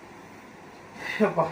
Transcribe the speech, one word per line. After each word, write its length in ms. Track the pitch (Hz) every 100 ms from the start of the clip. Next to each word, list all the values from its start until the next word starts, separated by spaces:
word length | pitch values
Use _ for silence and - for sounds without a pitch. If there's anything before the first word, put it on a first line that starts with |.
| - - - - - - - - - - - - 196
அப்பா, 160 | 170 165